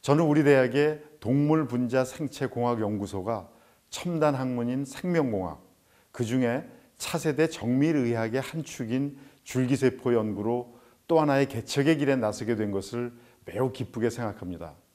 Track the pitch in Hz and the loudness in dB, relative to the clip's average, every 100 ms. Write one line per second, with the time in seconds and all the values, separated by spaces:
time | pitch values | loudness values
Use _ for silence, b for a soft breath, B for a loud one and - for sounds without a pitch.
0 | - 147 165 147 143 135 127 127 151 151 | 4 4 4 4 6 6 6 4 2 0
1 | - - 107 135 147 156 139 123 123 131 | -12 -10 -2 0 2 2 0 -2 0 0
2 | 127 - 147 - 131 - 120 117 107 107 | 0 -4 -8 -4 -6 -2 0 0 -2 -2
3 | 98 98 92 113 90 b b b b - | -4 -6 -4 -6 -8 b b b b -8
4 | 180 165 151 139 131 123 120 127 139 - | -4 0 2 2 -2 -2 -2 -4 -6 -6
5 | 180 170 135 104 90 76 - _ b b | -2 0 2 -2 -4 -8 -18 _ b b
6 | b - 117 127 120 127 - B B _ | b -6 -2 2 2 0 -6 B B _
7 | - 170 156 147 156 160 113 127 151 151 | -6 -2 -2 2 0 0 -2 2 2 2
8 | 120 117 113 123 131 165 143 - 117 127 | 0 0 0 -2 -4 -8 -10 -8 -4 -2
9 | 143 139 B B - 127 127 131 131 127 | -2 -6 B B -6 -2 2 4 2 2
10 | 127 120 107 98 107 120 120 B B B | 0 2 2 -2 -2 -2 -6 B B B
11 | _ 165 151 139 139 139 - - 139 160 | _ 2 4 2 2 -2 -4 0 2 4
12 | 139 135 107 104 110 117 107 98 92 120 | 4 2 0 -2 -2 0 0 -2 -4 -6
13 | 120 117 B B - 101 131 131 113 117 | -8 -10 B B -10 -2 -2 -2 -8 -2
14 | 113 113 113 98 90 85 82 73 _ | -2 -2 -8 -8 -10 -10 -12 -16 _